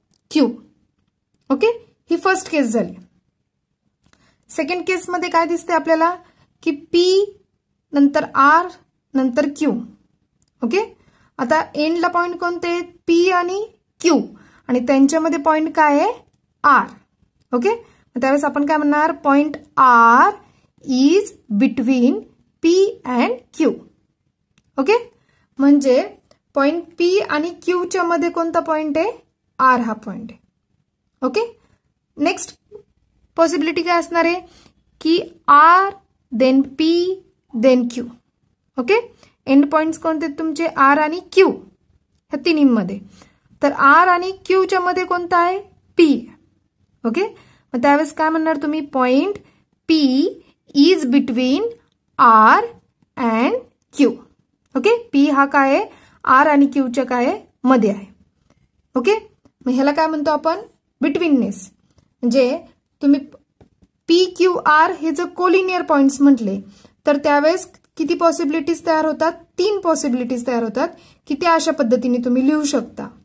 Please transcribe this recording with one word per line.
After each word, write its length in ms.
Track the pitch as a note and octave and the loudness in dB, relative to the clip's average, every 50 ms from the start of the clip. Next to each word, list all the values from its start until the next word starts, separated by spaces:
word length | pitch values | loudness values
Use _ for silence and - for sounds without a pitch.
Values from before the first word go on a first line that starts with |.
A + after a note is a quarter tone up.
| _ _ _ _ _ - | _ _ _ _ _ -4
क्यू. 160 | - D#4 C4+ A3+ - - - _ _ _ _ _ _ _ _ _ _ _ _ _ _ _ _ - | 0 0 0 0 -2 -6 -16 _ _ _ _ _ _ _ _ _ _ _ _ _ _ _ _ -6
ओके, 160 | C4+ C#4+ G#4 A4+ A#4 A#4 - _ _ _ _ - | -2 0 0 0 -2 -2 -8 _ _ _ _ -6
ही 60 | E4 | -6
फर्स्ट 320 | E4 - F#4+ F#4+ F#4+ - - | -2 -2 -2 -2 -2 -4 -4
केस 160 | E4 D4 C4+ | -4 -2 -2
झाली. 280 | A3 G#3+ A#3 F#3 F3 - - - _ _ _ _ _ _ _ _ _ _ _ _ _ _ _ _ _ _ _ _ _ _ _ _ _ _ _ _ - | -2 -2 -4 -4 -6 -10 -18 -20 _ _ _ _ _ _ _ _ _ _ _ _ _ _ _ _ _ _ _ _ _ _ _ _ _ _ _ _ -12
सेकंड 320 | - - D4+ C#4 F4+ F4+ E4+ | -8 -6 -4 -4 -4 -6 -4
केसमध्ये 420 | F4+ F#4 E4+ - - F4 F4+ F4+ F4 | -4 -4 -4 -4 -4 -4 -4 -4 -2
काय 160 | F4 E4 E4+ | 0 0 0
दिसते 260 | D#4+ E4+ E4 - - | 0 -2 -6 -4 -2
आपल्याला? 380 | E4+ D#4+ - D#4+ D#4+ D#4+ D#4+ E4+ F4+ F4 - _ _ _ _ _ _ _ | -2 -2 0 0 0 0 0 0 -2 -6 -14 _ _ _ _ _ _ _
की 80 | - E4 C#4+ C#4+ - - | -6 -6 -6 -8 -6 -2
पी 120 | - E4+ F4+ F#4 F#4+ G4 G#4 G#4 - _ _ _ _ _ _ _ _ _ _ _ | 0 0 2 2 2 2 0 -2 -6 _ _ _ _ _ _ _ _ _ _ _
नंतर 320 | - C#4+ C#4 C#4 C#4+ D4+ D4 - - | 0 2 2 2 2 0 -4 -2 0
आर 340 | - C4+ C#4+ D#4 E4 F4+ F4 - _ _ _ _ _ _ _ - | 2 4 4 4 2 0 -2 -10 _ _ _ _ _ _ _ -4
नंतर 340 | C4+ C4 C4 A#3+ D4+ D4 C#4+ C#4+ - | -2 -2 -2 0 -2 -2 -2 -4 -4
क्यू. 140 | D4+ C4+ - - - - - _ _ _ _ _ _ _ _ _ _ _ _ - | -4 -4 -4 -6 -8 -14 -20 _ _ _ _ _ _ _ _ _ _ _ _ -8
ओके, 220 | B3 A3+ - G4 A4+ G#4 - _ _ _ _ _ _ _ _ - | -6 -2 -2 -2 -2 -4 -8 _ _ _ _ _ _ _ _ -6
आता 220 | - A#3+ D#4 D#4 - - - | -2 -2 0 -2 -2 -4 -4
एंडला 340 | C#4+ D4+ D#4+ E4+ F4 E4 F4 | -4 -2 -2 -2 -2 -2 -2
पॉइंट 300 | F4 F4 F4 F4+ F4 F4 | -2 -2 -4 -4 -6 -6
कोणते 280 | F4 F4 F4+ E4+ F4+ F4 | -6 -6 -6 -6 -6 -6
आहेत? 200 | E4+ F4 F4 F4 - _ _ | -6 -6 -8 -10 -16 _ _
पी 220 | - E4+ E4+ F4 F#4+ | 0 2 2 2 2
आणि 300 | F4+ F4 F4 F4 F#4 G4+ A4 A4 _ _ _ _ _ - | 0 0 -2 -4 -6 -8 -8 -10 _ _ _ _ _ -2
क्यू 200 | - E4+ D#4 A3+ - - - - _ _ _ _ _ - | 0 2 2 0 -2 -4 -14 -20 _ _ _ _ _ -4
आणि 120 | B3 B3 B3 | -4 -2 0
त्यांच्यामध्ये 520 | A#3+ C#4 C4+ C#4 C#4 D#4+ D#4+ D#4+ E4 D#4 E4 | 0 2 4 4 4 2 0 -2 -2 -2 -2
पॉइंट 300 | C#4+ E4 D#4 D#4 D#4 D#4+ D#4+ | 0 0 0 0 -2 -2 0
काय 240 | E4 D#4 D4 C#4+ D4 | 0 2 2 2 2
आहे? 100 | E4+ G#4+ B4 - _ _ _ _ _ _ _ _ - | 0 -2 -4 -8 _ _ _ _ _ _ _ _ 0
आर. 220 | D4 C4+ A3 - - - - _ _ _ _ _ _ _ _ _ - | 2 2 2 0 -2 -10 -20 _ _ _ _ _ _ _ _ _ -6
ओके, 220 | - B3 A#3+ G4 A#4 | -4 -2 0 0 -2
मग 460 | A#4 - _ _ _ _ _ - B3 | -4 -8 _ _ _ _ _ -8 -4
त्यावेळेस 240 | B3 C4 C#4 C#4+ D4 | -2 0 0 0 0
आपण 220 | C#4+ C#4+ C#4+ C#4+ | -2 -2 -2 -2
काय 100 | C#4+ D#4 | 0 0
म्हणणार? 360 | D4+ D4 D4 D4 D4 D4+ E4 E4 - - | 0 0 0 0 0 0 -2 -2 -2 0
Point 340 | C#4+ C#4 C#4+ D4 D#4 C#4+ - - _ - - C4 | 2 2 2 2 0 -4 -12 -16 _ 0 2 4
R 480 | B3+ B3 A#3 A#3 A#3 A#3 C4 D#4+ G4+ G#4 - _ _ _ _ _ _ _ _ - | 6 6 6 6 6 6 6 4 2 0 -4 _ _ _ _ _ _ _ _ -8
is 500 | - B3+ B3+ C4+ D4 E4+ G4+ G4+ - - _ _ - G#3 G3+ | -4 0 2 2 4 4 2 0 -2 -8 _ _ -6 -2 0
between 580 | C4 - A#3+ - A3+ A#3+ C4+ B3 A#3 C4+ F4+ G#4+ - - _ _ _ _ _ _ | 0 0 0 -2 -2 0 0 2 2 0 0 -2 -6 -14 _ _ _ _ _ _
P 120 | - E4 F4 F#4+ G4 G#4+ A#4+ - - B3+ B3+ A#3 | 0 2 2 4 2 0 -2 -6 -10 -6 -2 -2
and 200 | - - B4 - - _ - - | -2 -2 -4 -8 -12 _ -4 -2
Q. 120 | D#4 B3+ - - - _ _ _ _ _ _ _ _ _ _ _ _ _ _ _ _ _ - - | -2 -2 -2 -4 -12 _ _ _ _ _ _ _ _ _ _ _ _ _ _ _ _ _ -8 -4
ओके, 200 | C#4 F#4 A4 A#4+ A#4+ - _ _ _ _ _ _ _ _ _ - | -2 0 0 -2 -2 -6 _ _ _ _ _ _ _ _ _ 0
म्हणजे 440 | C#4 C#4+ C#4+ C#4+ - C4+ B3 C#4 F#4 G#4+ - _ _ _ _ _ _ _ - | 2 4 4 4 4 2 2 2 0 -4 -8 _ _ _ _ _ _ _ -4
पॉइंट 280 | D4 C#4 C#4+ E4 F4 E4+ - - - | -2 0 0 -2 -4 -8 -10 -6 -2
पी 200 | F4 F4 F#4 G#4 | -2 0 0 0
आणि 320 | - - C#4+ D4+ D#4 F4 F4 - - | -2 -2 -4 -4 -4 -6 -8 -8 -6
क्यूच्या 380 | F4 F4+ F4+ F#4 F4+ - F#4 F4 | -4 -4 -2 -4 -4 -4 -2 -2
मध्ये 240 | E4+ E4+ E4 E4 E4+ | -2 -2 -2 -2 -4
कोणता 300 | - E4+ E4 E4 D#4+ E4+ | -4 -4 -4 -4 -4 -4
पॉइंट 380 | D#4+ E4 D#4 D#4 D#4 D4+ C#4+ D#4 | -4 -2 -4 -4 -4 -4 -2 -2
आहे? 120 | F4 A4 A#4+ - _ _ _ _ _ _ _ - | -2 -4 -6 -10 _ _ _ _ _ _ _ 0
आर 220 | B3+ C4 B3+ A#3+ | 2 2 2 2
हा 120 | A#3 A3+ G#3+ A3 - | 0 -4 -6 -10 -12
पॉइंट 260 | G#3+ F#3 - - - | -14 -14 -14 -16 -18
आहे. 80 | - _ _ _ _ _ _ _ _ _ _ _ _ _ _ _ _ - C4 | -20 _ _ _ _ _ _ _ _ _ _ _ _ _ _ _ _ -8 -6
ओके, 140 | C4 - G#4 A#4 A#4 - _ _ _ _ _ _ _ _ _ _ _ _ | -4 -4 -4 -4 -6 -10 _ _ _ _ _ _ _ _ _ _ _ _
नेक्स्ट 380 | D#4+ C#4+ E4 - - - - - _ _ _ - - _ _ _ _ _ _ _ _ _ _ _ | -4 -4 -4 -4 -4 -8 -14 -14 _ _ _ -20 -20 _ _ _ _ _ _ _ _ _ _ _
पॉसिबिलिटी 460 | - E4 D#4+ E4 D4+ D#4 E4 D4+ F4 | 0 0 0 0 -2 -4 -4 -4 -4
काय 160 | D#4+ F4+ F4 E4+ | -2 -2 -2 -2
असणार 260 | E4 E4 E4+ E4+ E4 | -2 -2 -2 -2 0
आहे? 160 | E4+ F4 F4+ F4 - _ _ _ _ _ _ _ _ _ - | 0 -2 -4 -8 -14 _ _ _ _ _ _ _ _ _ -6
की 180 | - D#4 E4 F4+ - - - _ _ - | -2 -2 0 -2 -2 -6 -14 _ _ 2
आर, 400 | C#4 D4 D4+ E4 F4 F#4 G4 G4+ G4+ - _ _ _ _ _ - | 4 6 6 6 6 4 2 0 -6 -10 _ _ _ _ _ -8
then 280 | C4 G#3+ C4 C4 C4 C4+ C4+ - - - | -2 0 0 2 2 2 0 -2 -2 -2
पी, 440 | D#4+ D#4+ E4+ F4 F4 F#4 F#4+ F#4+ - _ _ _ _ _ - | 0 0 0 0 -2 -4 -6 -8 -10 _ _ _ _ _ -4
then 320 | A3+ A3+ C4+ B3+ B3+ A#3+ A#3+ | 0 2 2 2 2 0 -4
क्यू. 120 | - A#3+ A#3+ - - _ _ _ _ _ _ _ _ _ _ _ - C4 | -8 -10 -12 -14 -16 _ _ _ _ _ _ _ _ _ _ _ -10 -6
ओके, 200 | A#3+ A#3+ G4+ A#4 A#4 - _ _ _ _ _ _ - | -2 -2 -2 -2 -2 -6 _ _ _ _ _ _ -2
एंड 200 | - C4+ C#4 C#4+ C#4+ | 2 2 4 4 2
पॉइंट्स 280 | D#4+ D#4 D#4 D#4+ D#4 - | 2 0 -2 -2 -4 -6
कोणते 280 | - E4 D#4+ D4+ E4 | -4 -4 -4 -4 -6
आहेत 120 | D#4+ C#4+ - | -8 -8 -6
तुमचे? 280 | D#4+ D#4+ C#4+ D#4 E4 | -8 -6 -4 -4 -6
आर 320 | - - - C#4 C4+ C#4+ D4+ | -4 0 0 2 2 2 2
आणि 220 | D4+ D4+ D#4+ F#4 F#4 - | 0 -2 -6 -8 -10 -2
क्यू 160 | - F#4 F#4+ C#4+ | 2 2 2 2
ह्या 960 | G3 - - - _ _ _ _ _ _ _ _ _ _ _ _ - C#4+ - | 2 -4 -12 -20 _ _ _ _ _ _ _ _ _ _ _ _ -10 -6 -2
तिन्हीमध्ये. 540 | F4 D#4+ D4+ C#4+ C4 A#3 G#3+ F#3 F3+ G3 G3+ - - _ - _ _ _ _ _ _ _ - | -2 0 2 2 2 2 0 -2 -4 -8 -12 -14 -20 _ -20 _ _ _ _ _ _ _ -4
तर 100 | - C#4+ | -4 -2
आर 360 | - - - C#4 D4 E4 F4+ F#4 | 0 2 4 4 4 4 4 2
आणि 240 | F4+ F4 F4+ F#4 F#4+ - - | 2 0 -2 -6 -10 -8 -4
क्यूच्या 340 | - F#4 F#4+ F#4 F#4 G4 F#4 | -2 0 0 0 0 0 -2
मध्ये 240 | F4 F4+ F4+ F#4 F4+ | -2 -2 -2 -4 -4
कोणता 340 | F4+ F4 F4+ F4 F4 F#4 E4+ | -4 -4 -6 -4 -2 0 0
आहे? 200 | E4+ F4 F#4 G4+ G4 - _ _ _ _ _ - | 0 0 -2 -6 -8 -14 _ _ _ _ _ 2
पी. 120 | E4+ D4+ C4 - - - - _ _ _ _ _ _ _ _ _ _ _ _ _ - | 4 4 2 0 -4 -12 -20 _ _ _ _ _ _ _ _ _ _ _ _ _ -8
ओके, 220 | A#3 A3 F4 G4+ A4 - - _ _ _ _ _ _ - | -6 -4 -4 -6 -6 -8 -14 _ _ _ _ _ _ -8
मग 80 | A#3+ | -2
त्यावेळेस 300 | A#3+ C#4+ C#4+ D4 D#4+ D4+ - | 0 2 2 2 0 -4 -4
काय 140 | - D#4 D#4+ | -4 -2 -2
म्हणणार 340 | D#4+ D#4+ D#4+ D#4+ D#4+ C#4+ | -2 -2 -2 -2 -4 -4
तुम्ही? 180 | D4 D4 D4+ D#4 C#4+ - - | -4 -6 -6 -6 -6 -6 -4
Point 440 | C4 B3+ B3+ B3+ C#4 E4 G4+ G4+ - - _ _ _ _ _ _ _ _ - | -2 0 0 0 0 0 -2 -4 -8 -12 _ _ _ _ _ _ _ _ 0
P 140 | D#4+ D#4 D4 C4 B3+ C4+ D#4+ G4+ F#4+ - - _ _ _ _ _ - C#4+ C#4+ | 0 2 2 2 0 0 -2 -2 -4 -10 -20 _ _ _ _ _ 2 4 4
is 240 | E4+ F#4+ E4 D4+ A#3+ B3 | 4 4 2 0 0 0
between 560 | C#4 - - A3+ A#3+ B3+ B3+ C#4 F#4 A4 A#4 A#4 - _ _ _ _ _ _ _ - | 0 0 0 -2 -2 0 0 0 0 -2 -4 -8 -10 _ _ _ _ _ _ _ 2
R 440 | B3 A#3+ A3+ A3 G#3+ A3+ C#4+ G4 A#4 A#4 - - _ _ _ _ _ _ - | 4 6 6 6 6 6 4 4 2 -2 -8 -16 _ _ _ _ _ _ -10
and 420 | B3+ B3+ A3+ A3 A3+ B3 E4+ A#4 B4+ - _ _ _ _ _ - | -6 -4 -2 -2 0 -2 -2 -2 -4 -8 _ _ _ _ _ -2
Q. 160 | - C#4 - - - - _ _ _ _ _ _ _ _ _ - | 0 0 0 0 -4 -14 _ _ _ _ _ _ _ _ _ -6
ओके, 220 | C#4 C#4 G#4 A#4 A#4 A#4 - | -2 0 0 0 0 -2 -2
पी 160 | - C#4 C#4+ D4+ | 0 2 2 2
हा 160 | C#4 C#4 C#4 | 2 2 0
काय 280 | C#4 C#4+ C#4+ C#4 C4+ C#4 | 2 2 0 2 2 0
आहे? 100 | F4+ A4 - - _ _ _ _ _ - | 0 -2 -4 -12 _ _ _ _ _ 0
आर 220 | - A3+ C4 D4 | 2 4 4 4
आणि 200 | D#4 D4 C#4+ C#4 C4+ | 4 4 4 2 2
क्यूच्या 320 | - C#4 C4 B3 A#3+ C#4 B3+ | 2 -2 -2 -2 -2 -4 -4
काय 220 | B3 B3+ B3 A#3+ | -2 -2 -2 -2
आहे? 120 | C#4+ F#4+ A4 - _ _ _ - | -2 -4 -6 -10 _ _ _ 0
मध्ये 260 | B3 C4+ A#3+ G#3 G3+ | 2 2 4 2 0
आहे. 140 | G3+ - - - - _ _ _ _ _ _ _ _ _ _ _ _ _ _ _ - | -2 -4 -10 -18 -20 _ _ _ _ _ _ _ _ _ _ _ _ _ _ _ -6
ओके, 200 | B3+ A#3+ F#4+ G#4+ A4 - - _ _ _ _ _ _ - | -4 0 0 0 -2 -4 -12 _ _ _ _ _ _ -6
मग 60 | B3+ | -4
ह्याला 200 | C4 B3+ C4+ C#4+ | -2 0 0 0
काय 140 | D4 D#4+ D#4+ | 0 0 -2
म्हणतो 240 | D#4+ D#4 D4+ C#4+ D#4 | -2 -2 -2 -2 -2
आपण? 280 | D4+ D4 D4+ D#4+ E4+ G4 A#4 - _ _ _ _ _ - | -2 -2 -2 -4 -4 -6 -8 -16 _ _ _ _ _ -4
betweenness. 580 | B3+ D#4 C#4 D#4+ F4 D#4+ C#4+ B3 G#3 G3 G3 - - - _ _ _ _ _ _ _ _ _ _ | -4 -2 -2 -2 0 2 2 2 0 0 -6 -10 -14 -16 _ _ _ _ _ _ _ _ _ _
म्हणजे 360 | - A#3+ A#3 C#4 B3 B3 C#4+ E4+ - - _ _ _ _ _ - | -4 -2 0 2 0 0 -2 -6 -10 -16 _ _ _ _ _ -2
तुम्ही 180 | - C#4 C#4+ C#4 C#4+ - - - _ _ _ _ _ _ _ _ _ _ _ _ _ - | 0 2 2 2 0 -8 -20 -20 _ _ _ _ _ _ _ _ _ _ _ _ _ 0
पी, 160 | E4 F4 F#4 F4+ F4+ | 2 2 2 0 0
क्यू, 160 | - E4+ F#4 F4 - - | 0 0 0 0 0 0
आर 260 | - D4+ D#4 D#4+ F#4 F4+ - | 2 2 4 2 2 -2 -4
हे 100 | D4 E4 | -6 -4
जर 160 | D4 F4 F4 - - | -4 -4 -6 -6 -4
कोलिनियर 460 | - F4+ F#4 E4 F#4+ F#4 F#4 F#4 F4 | -2 0 2 2 2 2 0 -4 -4
पॉइंट्स 380 | E4+ F4 D#4 C#4+ C#4 C4+ C4+ - | -2 0 2 2 2 2 2 4
म्हटले 380 | C#4 C#4+ C4+ A#3 A3+ G3 G3 G3 F#3+ - - _ _ _ _ _ - | 4 4 4 2 0 -4 -6 -8 -10 -14 -20 _ _ _ _ _ -2
तर 100 | D4+ D4 C#4+ D4 | -2 -2 0 0
त्यावेळेस 420 | D4+ C#4+ D4 D4 D#4 F4+ F4+ - - _ _ _ _ _ | 0 2 2 2 2 0 -2 -4 -10 _ _ _ _ _
किती 180 | - D#4+ C#4+ E4+ | -6 -4 -4 -2
पॉसिबिलिटीज 720 | - F4 E4 D4+ - E4+ C#4 D4+ E4 C#4+ E4 E4 - - | 0 0 0 0 0 -2 -4 -4 -4 -4 -4 -6 -4 -2
तयार 200 | E4+ D#4+ D#4 D#4 | -2 -2 0 0
होतात? 260 | D#4+ D4 D4+ D#4 E4 E4 - - _ _ - | -2 -2 -2 -2 -4 -4 -6 -14 _ _ -4
तीन 220 | F4+ G#4+ G#4 G4 | -2 -2 -2 -2
पॉसिबिलिटीज 640 | G4 E4+ D#4+ - - C#4+ A#3+ B3+ B3 B3 C4 A#3+ A#3+ | -2 -2 -2 -2 -2 -4 -4 -4 -4 -6 -6 -6 -6
तयार 160 | C4+ A#3+ A#3 | -4 -4 -4
होतात 260 | A#3 A3 G#3 B3+ D4+ E4+ - - _ _ _ _ _ - | -4 -4 -4 -4 -6 -6 -6 -12 _ _ _ _ _ -8
की 60 | D4+ - | -6 -2
त्या 140 | F4+ E4+ E4 | 0 0 0
अशा 180 | D#4+ D#4+ E4 | 0 0 -2
पद्धतीने 520 | D#4 D#4 C#4+ A3 B3 B3 B3+ B3 A#3+ A#3+ B3 | -2 0 0 0 0 0 0 -2 -2 -2 -2
तुम्ही 220 | B3+ B3 C4 C4 | -2 0 0 0
लिहू 160 | C#4 D#4 D4+ D4 | 0 0 0 -2
शकता. 440 | C#4+ - B3 - - - - G#3 - - _ | -2 -4 -4 -6 -6 -12 -16 -16 -16 -18 _